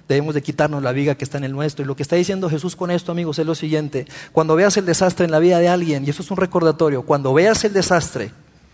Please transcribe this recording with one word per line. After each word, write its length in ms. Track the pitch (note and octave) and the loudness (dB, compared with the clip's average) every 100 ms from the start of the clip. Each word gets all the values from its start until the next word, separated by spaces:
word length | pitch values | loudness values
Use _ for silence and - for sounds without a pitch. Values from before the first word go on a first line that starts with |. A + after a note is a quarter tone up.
| - | -2
debemos 260 | C#3 D3 | 0 0
de 80 | D3 | -2
quitarnos 400 | C#3 C#3+ D3+ C#3+ | -4 0 0 0
la 120 | C3 | -2
viga 220 | C3 C#3+ C3+ | 0 0 -2
que 100 | C#3 | -4
está 120 | C#3+ | -6
en 60 | |
el 80 | C3+ | -6
nuestro. 320 | C3+ D3+ D3 | -4 -4 -4
Y 20 | C#3 | -6
lo 120 | C3+ | -6
que 60 | |
está 120 | C#3+ F3 | -2 0
diciendo 340 | F3+ F#3+ F3+ | 0 -2 -2
Jesús 280 | D3+ F3 - | -4 -4 -6
con 120 | F3 | -4
esto, 200 | F3 F3 | -4 -4
amigos, 280 | E3+ E3+ D3 | -4 -4 -2
es 60 | D#3+ | -2
lo 100 | D#3+ | -4
siguiente. 520 | D#3 D3+ D3+ C3+ B2 - - | -2 -2 -2 -6 -8 -12 -6
Cuando 240 | - D#3+ D#3+ | 0 2 4
veas 220 | G3+ G3+ | 4 2
el 80 | F#3 | 0
desastre 400 | D#3+ F#3 F3+ F3 | 2 2 2 2
en 60 | |
la 80 | D#3 | 4
vida 200 | F3 F3 | 4 4
de 80 | F3 | 4
alguien, 380 | F3+ E3+ C#3+ C#3 | 2 0 -2 -2
y 60 | |
eso 100 | D3 | -6
es 100 | F3+ | -6
un 60 | F#3 | -4
recordatorio, 640 | F#3 F3+ E3 D3+ D#3+ C3+ | -2 2 2 2 0 0
cuando 320 | A#2+ D3 C3+ | 0 0 2
veas 320 | C#3 G3+ A3 G#3+ | 4 4 4 0
el 80 | |
desastre 580 | G3 E3+ F3+ - B2+ G2+ - _ _ _ | 0 2 2 0 -4 -8 -12 _ _ _